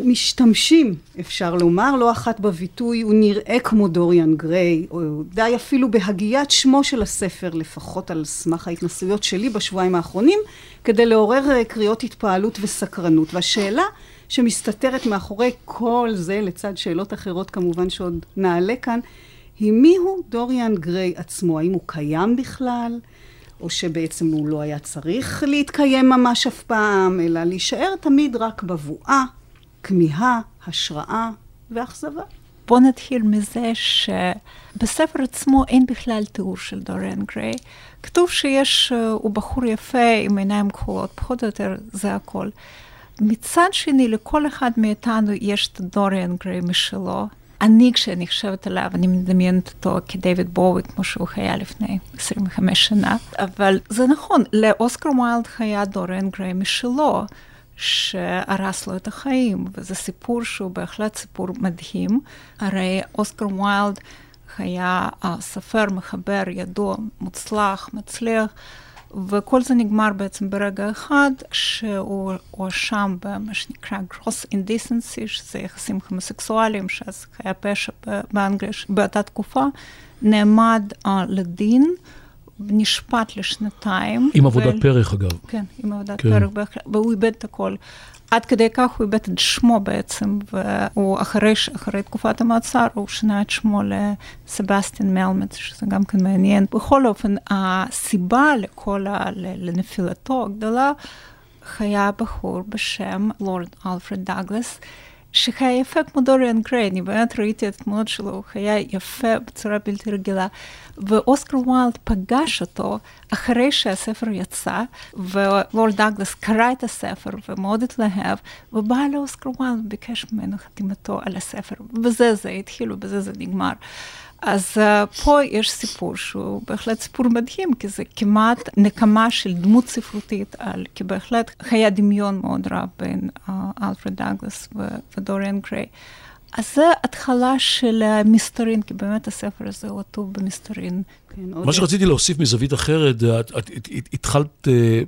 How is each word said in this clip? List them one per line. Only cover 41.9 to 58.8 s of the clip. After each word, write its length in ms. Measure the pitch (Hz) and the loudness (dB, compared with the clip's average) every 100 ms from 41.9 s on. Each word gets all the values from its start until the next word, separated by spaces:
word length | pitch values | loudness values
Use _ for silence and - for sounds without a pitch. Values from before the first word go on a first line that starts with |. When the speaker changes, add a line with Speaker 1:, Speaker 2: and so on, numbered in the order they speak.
Speaker 2:
זה 240 | 202 202 196 | -6 -4 -4
הכל. 340 | - 190 196 - - - - - - - | -6 -8 -8 -10 -20 -20 -20 -20 -14 0
מצד 460 | 214 226 - 339 370 | 0 0 0 4 4
שני, 360 | - - 269 240 | 2 2 4 4
לכל 400 | 220 - 302 294 | 2 0 0 0
אחד 240 | - 247 233 | 0 -2 2
מאיתנו 540 | 214 214 233 220 208 202 | 0 0 0 2 2 0
יש 260 | 202 202 - | -2 -2 -4
את 140 | - | -6
דוריאן 540 | 180 208 196 190 180 175 190 | -4 0 2 0 -2 -4 -6
גריי 160 | 180 | -4
משלו. 680 | 175 180 - 196 185 185 208 - - - | -2 -2 -2 -4 -4 -4 -6 -10 -14 2
אני, 300 | 214 220 247 | 8 8 8
כשאני 340 | 240 220 180 175 | 6 0 -2 -4
חושבת 400 | - 208 190 196 | -4 -4 -6 -4
עליו, 240 | 185 - | -4 -2
אני 140 | 180 185 | 0 2
מדמיינת 600 | 185 180 185 180 185 - | 2 4 4 4 2 0
אותו 300 | - 185 190 - | -4 -2 -2 -4
כדייוויד 460 | 185 180 180 180 | -2 0 0 0
בואי, 300 | 175 185 180 | 2 2 2
כמו 200 | - - | -4 -6
שהוא 240 | 190 - 175 - | -6 -4 -6 -4
היה 220 | 190 190 | -4 -4
לפני 420 | 196 - 208 190 - - | -6 -6 -4 -6 -8 -10
עשרים 300 | - - 190 | -6 -4 -4
וחמש 380 | - 185 185 - | 0 2 2 4
שנה. 320 | 208 - 233 - - | 2 2 0 -4 -6
אבל 400 | 190 190 196 190 - | -6 0 2 2 0
זה 180 | 226 254 | 2 4
נכון, 360 | 302 - 339 - | 2 2 2 4
לאוסקר 560 | 214 214 - 240 - 311 | 4 4 4 0 -2 0
ויילד 380 | 254 240 233 226 - | 2 2 0 -4 -4
היה 260 | 220 208 202 | -2 -2 -2
דוריאן 440 | 196 180 185 190 | -4 -4 -2 -4
גריי 240 | 185 185 | -4 -6
משלו, 720 | 185 190 - 240 262 294 - 208 - - - - - | -4 -2 -2 -2 2 2 2 -2 -12 -20 -20 -20 -8
שהרס 1120 | - - - 190 175 180 202 190 190 185 | -4 -2 -2 -4 -2 -2 -2 -2 -2 -6